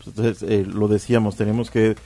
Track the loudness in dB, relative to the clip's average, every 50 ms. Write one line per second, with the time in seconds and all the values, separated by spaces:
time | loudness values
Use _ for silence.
0 | -10 -12 -6 -2 -2 -2 -2 -2 -2 0 0 0 0 0 -2 0 2 2 2 0
1 | 0 2 2 2 2 0 -2 -2 -2 -2 0 -2 -4 -2 0 2 2 2 0 -2
2 | -8